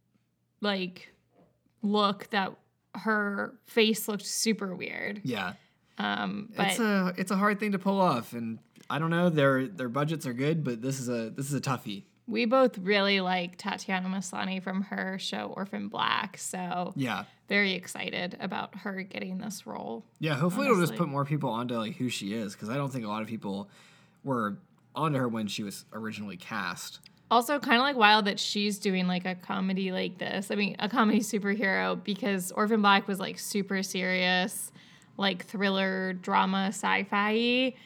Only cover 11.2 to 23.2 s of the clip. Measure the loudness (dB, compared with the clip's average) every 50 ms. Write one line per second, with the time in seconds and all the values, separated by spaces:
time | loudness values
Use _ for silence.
11.2 | -2 -4 -6 -6 -6 -2 -2 -2 0 -2 -2 -2 -4 -6 -8 -8 -10 _ _ _
12.2 | -10 -4 -2 0 2 4 6 6 6 6 4 0 0 2 4 4 4 4 4 4
13.2 | 2 2 0 0 -2 -4 -8 -8 -6 -6 -4 -4 -4 -2 -2 -2 -2 -2 -4 -4
14.2 | -4 -6 -6 -4 -4 -4 -4 -4 -4 -4 -4 -4 -4 -4 -4 -4 -4 -4 -4 -6
15.2 | -6 -6 -6 -6 -6 -6 -6 -6 -8 -6 -6 -8 -8 -6 -4 -2 0 0 0 0
16.2 | -2 -4 -8 -10 -10 -8 -8 -6 -6 -4 -4 -4 -4 -4 -4 -4 -2 -2 -2 -4
17.2 | -4 -8 -14 _ _ -2 0 2 2 2 0 -2 -6 -8 -8 -8 -6 -6 -4 -4
18.2 | -4 -6 -6 -6 -6 -4 -4 -4 -6 -6 -8 -10 -8 -8 -8 -8 -10 -10 -8 -8
19.2 | -8 -6 -8 -8 -8 -8 -10 -10 -10 -10 -10 -8 -8 -8 -8 -10 -12 _ _ -4
20.2 | -2 0 0 2 2 2 2 2 4 4 4 4 4 2 2 0 -2 0 0 0
21.2 | 0 0 0 -2 0 -2 -2 -2 -2 -2 -2 -2 -2 -4 -4 -2 -2 -2 -2 -4
22.2 | -4 -4 -4 -4 -4 -6 -8 -8 -8 -6 -4 -2 -4 -4 -4 -4 -4 -4 -4 -4